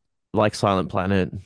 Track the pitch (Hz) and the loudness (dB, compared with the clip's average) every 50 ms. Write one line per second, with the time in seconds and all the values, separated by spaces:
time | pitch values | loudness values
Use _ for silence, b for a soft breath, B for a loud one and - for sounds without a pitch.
0 | _ _ _ _ _ _ - 107 107 107 - - 117 101 95 92 82 - - 98 | _ _ _ _ _ _ 0 2 2 2 0 0 0 2 2 2 0 -2 -4 -4
1 | 90 95 101 95 92 - - 98 - | -2 0 0 0 0 -2 -6 -12 -16